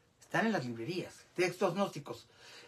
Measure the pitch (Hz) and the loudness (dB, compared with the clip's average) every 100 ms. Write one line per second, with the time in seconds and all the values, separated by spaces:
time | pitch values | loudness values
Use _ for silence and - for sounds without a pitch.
0 | _ _ - 165 220 190 127 117 117 202 | _ _ -2 2 4 2 0 -4 -4 -4
1 | - - - - 180 175 190 175 190 160 | -4 -10 -10 2 2 4 0 2 0 -2
2 | 143 127 - - - - | -8 -10 -12 -20 -20 -20